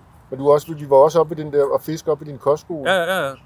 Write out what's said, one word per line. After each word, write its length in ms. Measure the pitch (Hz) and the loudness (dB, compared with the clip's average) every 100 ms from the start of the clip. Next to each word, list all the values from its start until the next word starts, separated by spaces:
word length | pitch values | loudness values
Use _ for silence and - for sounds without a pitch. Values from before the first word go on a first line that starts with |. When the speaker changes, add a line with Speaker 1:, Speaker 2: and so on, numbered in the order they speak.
| _ _ _ | _ _ _
Speaker 1:
Men 80 | 131 | -2
du 100 | 139 | 2
er 40 | |
også, 220 | 147 160 156 | 2 0 -10
de 120 | 147 | 2
var 60 | 135 | 4
også 240 | 151 165 | 6 4
oppe 160 | 156 160 | 0 -4
ved 80 | |
den 80 | 151 | -4
der, 120 | 143 | 0
og 160 | 139 135 | 0 -2
fiske 300 | - 160 - | -4 -8 -4
op 100 | 147 | -6
i 20 | |
din 140 | 151 139 | -8 -6
kostskole. 540 | - 147 - 165 143 | -2 -2 -4 -6 -2
Speaker 2:
Ja, 100 | 185 | -2
ja, 240 | 170 185 139 | -2 -4 -4
ja. 60 | 131 | -8